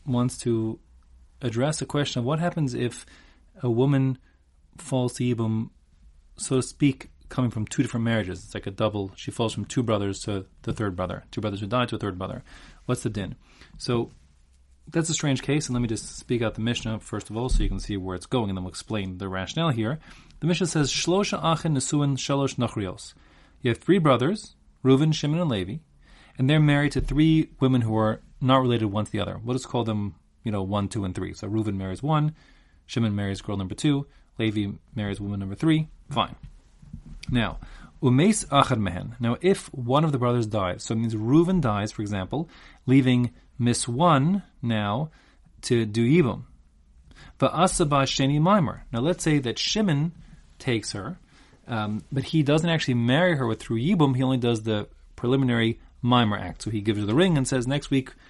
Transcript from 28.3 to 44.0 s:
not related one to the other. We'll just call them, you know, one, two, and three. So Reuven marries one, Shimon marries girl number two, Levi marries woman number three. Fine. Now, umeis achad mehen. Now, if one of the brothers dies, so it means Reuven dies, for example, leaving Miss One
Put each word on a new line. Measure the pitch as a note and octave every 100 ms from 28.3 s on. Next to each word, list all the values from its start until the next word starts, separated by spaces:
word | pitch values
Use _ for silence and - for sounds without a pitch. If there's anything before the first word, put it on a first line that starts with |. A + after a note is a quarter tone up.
| -
not | C3 C3
related | B2+ A#2+ A2
one | G#2
to | G2+
the | G#2
other. | F#2 F#2+
We'll | A#2
just | B2+ -
call | B2
them, | A2 G#2+ G2+ - _ _
you | A#2
know, | G#2
one, | F#2+ G2+ G2
two, | A2
and | F#2+
three. | F#2 F2+
So | E2+ G2+
Reuven | G#2+ G#2+ G2
marries | F#2+ F#2
one, | C#3+ D#3 D3+ - - - _ _ -
Shimon | - A2+
marries | G2+ G2 F#2+
girl | - G2
number | F#2 -
two, | D3+ C#3 C#3+ - _ -
Levi | A2+ G#2+ G2+ - _ A2
marries | G#2 G2
woman | G2+ G2+
number | F#2+
three. | G2+ D#3+ D#3 D#3 - -
Fine. | A#2+ F#2 - - - _ _ - - - - -
Now, | B2 G2+ - - - - -
umeis | C3 B2+ G3 G#3+ -
achad | C#3 C3 A#2
mehen. | F#2+ E2+ D2 -
Now, | A#2 B2
if | F#3 F#3+ -
one | C3+ A#2+ C#3
of | D#3+
the | C#3
brothers | B2 A#2+ A2
dies, | G#2+ F#2 F#2
so | -
it | A2+
means | A#2
Reuven | A2 A2+ D3+ F3 F#3
dies, | B2+ G#2 G#2
for | -
example, | G2+ G2+ F#2 C3 E3 - - -
leaving | - C3+ B2+ B2 A#2+ - _ -
Miss | A#2+ A#2+ -
One | A#2+